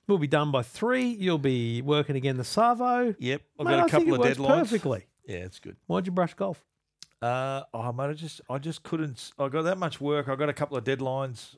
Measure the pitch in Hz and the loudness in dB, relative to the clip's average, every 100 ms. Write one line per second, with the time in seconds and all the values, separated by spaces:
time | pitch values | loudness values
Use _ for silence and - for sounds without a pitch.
0 | - 196 143 151 147 135 117 - 226 254 | 0 2 4 2 2 0 -2 -4 0 0
1 | 247 226 185 160 135 127 117 117 135 147 | 0 0 0 2 2 2 0 -2 0 0
2 | 147 135 135 131 123 - 233 240 247 247 | 0 0 0 -2 -2 2 4 4 2 2
3 | 247 202 123 139 - - 339 339 339 - | 0 0 -2 -4 -6 -4 2 4 4 4
4 | 330 262 240 - 277 302 262 220 147 113 | 4 4 4 4 4 4 4 0 0 -4
5 | - _ - 90 92 - - - - 175 | -6 _ -12 -10 -10 -14 -18 -14 -4 -2
6 | 185 180 175 - 196 170 _ _ _ _ | 0 0 -2 -2 -6 -6 _ _ _ _
7 | - - 117 127 135 135 - 117 120 120 | -20 -6 -2 -2 -2 -6 -8 -6 -6 -4
8 | 143 151 160 - - 135 151 160 - 165 | -4 -6 -10 -12 -10 -8 -6 -10 -6 -6
9 | 156 120 - - 139 143 165 190 170 - | -4 -8 -10 -4 -2 -2 -2 -2 -4 -4
10 | 143 147 135 135 147 - 147 135 113 135 | -2 -2 -2 -2 -2 -2 -4 -2 -2 -2
11 | 131 131 135 120 - | -2 -4 -6 -8 -16